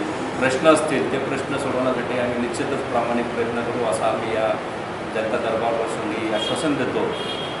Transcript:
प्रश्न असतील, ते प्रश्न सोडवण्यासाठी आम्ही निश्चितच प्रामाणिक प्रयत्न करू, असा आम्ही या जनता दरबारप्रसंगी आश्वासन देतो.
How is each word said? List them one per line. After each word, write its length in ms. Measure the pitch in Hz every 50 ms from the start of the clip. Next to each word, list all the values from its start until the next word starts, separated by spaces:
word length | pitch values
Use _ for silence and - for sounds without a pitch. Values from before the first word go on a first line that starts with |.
| - - - - - - - -
प्रश्न 280 | 127 131 131 131 -
असतील, 440 | 160 156 147 - - 135 123 - -
ते 60 | 131
प्रश्न 400 | 131 - - 139 131 - - 139
सोडवण्यासाठी 600 | 131 - 131 123 127 127 127 123 120 117 120 123 127
आम्ही 280 | 120 120 120 120 120
निश्चितच 320 | 117 - - - 131 139 120 - 127
प्रामाणिक 340 | 127 120 117 120 120 120 117
प्रयत्न 360 | - 117 117 117 117 120 120
करू, 240 | 117 120 120 123 120
असा 200 | 110 107 110 113
आम्ही 300 | 113 110 113 113 110 110
या 120 | 110 110 107 104 - - - - - - - - - - - -
जनता 220 | 113 110 - -
दरबारप्रसंगी 960 | 117 113 113 113 113 120 117 113 113 113 110 - - 110 107 107 110 - - 107
आश्वासन 420 | 107 - - 123 - 165 156 143
देतो. 240 | 131 123 101 107 110 107 - - - - - - - - - - -